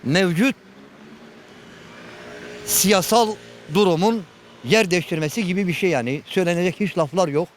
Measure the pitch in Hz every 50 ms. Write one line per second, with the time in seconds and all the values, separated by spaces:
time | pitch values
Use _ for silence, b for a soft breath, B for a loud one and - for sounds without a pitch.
0 | - 117 143 180 196 180 170 160 226 277 - - - - - - - - - -
1 | - - - - - - - - - - - - - - - - - - - -
2 | - - - - - - - - - - - - - - - - - 185 208 190
3 | 170 - 214 240 233 214 214 - - - - - - - 147 185 208 185 170 156
4 | 180 220 233 226 175 - - - - - - - - 117 175 220 226 180 175 180
5 | 156 - 175 156 156 151 - 233 214 175 180 190 202 175 160 - - 185 160 131
6 | 113 120 135 151 - - - 190 185 170 175 170 180 185 160 - 208 180 - 175
7 | 160 139 151 185 185 156 139 151 175 - _